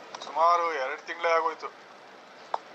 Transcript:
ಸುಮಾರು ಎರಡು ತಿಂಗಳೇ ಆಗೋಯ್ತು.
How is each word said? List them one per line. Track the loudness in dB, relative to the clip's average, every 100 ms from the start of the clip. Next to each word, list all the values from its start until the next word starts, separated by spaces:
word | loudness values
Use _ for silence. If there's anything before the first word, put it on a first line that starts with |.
| -16 -16
ಸುಮಾರು | -8 2 4 4 2
ಎರಡು | -2 -4 -6 -10
ತಿಂಗಳೇ | -4 2
ಆಗೋಯ್ತು. | 2 2 -4 -10 -12 -20 -20 -20 -20 -20 -20 -10 -10 -10